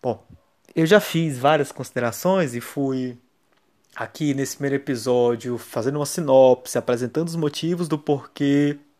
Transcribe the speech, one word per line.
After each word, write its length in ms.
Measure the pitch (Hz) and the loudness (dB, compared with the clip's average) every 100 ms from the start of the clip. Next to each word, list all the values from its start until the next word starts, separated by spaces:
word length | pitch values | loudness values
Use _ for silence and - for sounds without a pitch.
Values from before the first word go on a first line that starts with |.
Bom, 220 | 131 107 _ - _ _ _ - | -4 -6 _ -20 _ _ _ -2
eu 100 | 160 | 4
já 140 | 208 | 4
fiz 380 | 202 165 165 127 | 4 -2 -2 0
várias 340 | 131 156 139 | 2 2 0
considerações 840 | - 127 - 120 - 180 190 151 120 | -6 -8 -4 -4 -2 0 0 0 -4
e 60 | |
fui 560 | - - 139 131 127 120 _ _ _ _ _ _ _ - | -10 -4 -2 -2 -6 -8 _ _ _ _ _ _ _ -14
aqui 380 | 113 - 151 | -12 -4 -2
nesse 220 | 139 139 - | -2 -4 -4
primeiro 220 | 139 139 | -4 -2
episódio 800 | 139 123 117 123 120 117 123 120 | -4 -4 0 2 2 0 -4 -8
fazendo 400 | - - 117 147 | -6 -4 -2 -2
uma 80 | 143 | -4
sinopse, 720 | - 151 131 131 123 - 123 | -4 4 6 8 6 0 -4
apresentando 500 | - 120 123 151 165 | -2 -2 -2 -2 -4
os 80 | 165 | -2
motivos 520 | 151 - 165 175 165 | -4 -2 -4 -4 -2
do 100 | 151 | -4
porquê 800 | - 143 - - 143 143 147 143 _ | -2 -2 -4 -4 2 2 2 -2 _